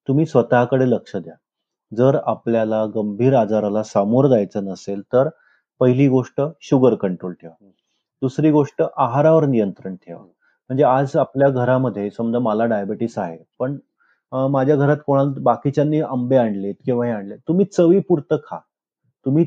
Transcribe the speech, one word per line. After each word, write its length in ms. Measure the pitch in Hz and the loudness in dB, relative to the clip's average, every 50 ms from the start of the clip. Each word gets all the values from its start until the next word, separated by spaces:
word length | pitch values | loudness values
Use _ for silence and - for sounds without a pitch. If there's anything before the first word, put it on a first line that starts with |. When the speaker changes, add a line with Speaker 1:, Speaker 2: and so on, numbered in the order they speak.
| _ | _
Speaker 1:
तुम्ही 180 | - 135 151 160 | -2 0 0 0
स्वतःकडे 640 | 156 - 127 113 - - 120 123 120 135 131 131 127 | 2 2 0 2 2 2 2 2 2 0 0 2 0
लक्ष 260 | 117 101 - - - | 0 -2 -4 -8 -12
द्या. 180 | 98 82 82 80 _ _ _ _ _ _ _ _ _ _ - 107 | -12 -12 -12 -18 _ _ _ _ _ _ _ _ _ _ -8 -2
जर 200 | 110 127 135 135 - - | 0 2 2 2 0 0
आपल्याला 600 | 120 110 - - 120 117 113 110 107 110 110 110 | -4 -4 -4 -2 -2 0 0 0 0 -2 -2 -2
गंभीर 500 | 107 104 113 104 104 101 101 120 131 135 | -4 -4 -4 -4 -4 -2 0 0 2 4
आजाराला 480 | 123 110 101 110 107 104 104 101 107 107 | 2 2 2 0 0 0 -2 -2 -4 -4
सामोरं 460 | - - 107 98 104 113 127 135 143 | -2 -2 -2 0 2 2 2 2 4
जायचं 360 | 123 110 101 90 - 107 98 | 2 2 0 -2 -6 -8 -8
नसेल, 360 | 98 95 90 - 98 101 101 | -8 -10 -12 -10 -10 -10 -10
तर 280 | 98 _ - 127 135 156 - _ _ _ _ _ _ _ _ - | -6 _ 0 0 0 0 -4 _ _ _ _ _ _ _ _ 0
पहिली 280 | 131 127 123 131 143 | 2 2 2 4 2
गोष्ट 340 | 135 127 127 120 - _ - 135 151 - _ | 2 2 0 -2 -4 _ -6 -6 -6 -8 _
शुगर 340 | - - 143 135 127 123 110 | -4 0 2 4 4 4 2
कंट्रोल 380 | 95 - 95 90 87 - 92 87 | 2 -2 -4 -6 -6 -10 -12 -14
ठेवा. 200 | - - - - _ | -14 -18 -20 -20 _
Speaker 2:
हम्म. 100 | 104 98 _ _ _ _ _ _ _ _ _ - | _ _ _ _ _ _ _ _ _ _ _ -6
Speaker 1:
दुसरी 300 | 135 131 - - 147 156 | -6 -6 -2 0 2 4
गोष्ट 320 | 147 151 139 - - - 160 - - | 4 4 2 0 -2 -4 -4 -4 -2
आहारावर 480 | - 135 117 120 139 151 156 165 160 151 | -2 -2 0 0 2 4 4 4 4 4
नियंत्रण 500 | 143 131 113 104 98 92 - - 95 92 | 2 2 0 0 -2 -4 -10 -12 -14 -14
ठेवा. 240 | 90 _ 87 85 85 | -14 _ -18 -20 -20
Speaker 2:
हम्म. 120 | 101 90 _ _ _ _ _ _ _ - | -20 _ _ _ _ _ _ _ _ -6
Speaker 1:
म्हणजे 140 | - 135 147 | -2 2 2
आज 320 | 131 127 135 143 135 - | 2 2 2 0 0 0
आपल्या 340 | 160 131 - - 135 139 139 | -2 -2 -2 0 0 2 2
घरामध्ये 600 | 131 127 123 120 127 131 131 123 98 101 101 104 | 2 0 0 2 2 2 0 -2 -4 -4 -6 -6
समजा 300 | - - 117 117 117 120 | -6 -6 -4 -4 -2 -2
मला 260 | 127 110 107 107 117 | -2 -2 -2 0 0
डायबिटीस 520 | 117 113 101 101 98 107 101 117 117 - | 0 -2 -2 -4 -6 -6 -6 -6 -6 -6
आहे, 200 | 110 98 85 82 80 82 _ _ - | -6 -8 -8 -10 -14 _ _ _ -8
पण, 180 | 127 131 143 139 - _ _ _ _ _ _ _ _ - | -6 -6 -6 -8 -12 _ _ _ _ _ _ _ _ -10
अ, 160 | 127 131 131 | -6 -4 -2
माझ्या 280 | 135 143 139 135 139 151 | 0 0 0 2 2 2
घरात 220 | 135 143 143 151 147 - | 2 2 2 0 0 0
कोणाला 260 | - 139 139 139 143 135 135 | 0 0 2 0 0 -2 -2
बाकीच्यांनी 640 | 131 120 117 120 - 143 135 156 143 151 151 151 | 0 0 0 0 -2 -2 0 0 0 0 0 -2
आंबे 360 | 156 - 131 127 123 123 135 | -2 -2 -4 -4 0 2 2
आणलेत 380 | 131 117 110 101 98 98 101 98 - - | 2 2 0 -2 -4 -6 -8 -8 -6 -4
किंवा 200 | 131 123 120 120 | -4 -2 -2 -2
हे 60 | 120 | -4
आणले, 240 | 113 104 98 101 104 | -4 -6 -8 -12 -16
तुम्ही 300 | - _ - 165 185 202 | -10 _ -2 0 0 0
चवीपुरतं 720 | 190 - - 175 165 185 196 - - 180 147 139 - 156 | 0 2 2 4 4 4 2 2 0 -2 -2 -2 -2 -4
खा. 200 | 147 - - - - - _ _ _ _ _ _ _ _ _ _ _ - | -4 -4 -8 -16 -16 -16 _ _ _ _ _ _ _ _ _ _ _ -4
तुम्ही 200 | 135 135 160 170 | 0 0 0 2